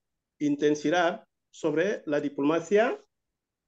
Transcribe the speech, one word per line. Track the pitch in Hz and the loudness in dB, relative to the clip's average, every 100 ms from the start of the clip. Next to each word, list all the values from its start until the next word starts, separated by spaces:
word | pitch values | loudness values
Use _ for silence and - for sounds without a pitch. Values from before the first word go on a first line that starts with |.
| _ _ _ _ | _ _ _ _
intensidad | 147 143 147 151 147 175 170 - - _ _ | -2 0 0 0 0 2 2 -2 -10 _ _
sobre | - 165 151 190 - - | -6 -2 0 0 -2 -4
la | 147 | -4
diplomacia | 143 143 143 165 165 202 247 415 - _ _ _ _ _ | -4 -2 0 0 2 2 2 -2 -10 _ _ _ _ _